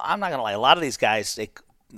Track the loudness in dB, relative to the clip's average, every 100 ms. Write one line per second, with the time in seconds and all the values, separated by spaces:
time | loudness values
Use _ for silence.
0 | -4 -4 -4 -4 -4 2 4 4 2 0
1 | 0 0 -4 -8 -10 -14 -20 _ _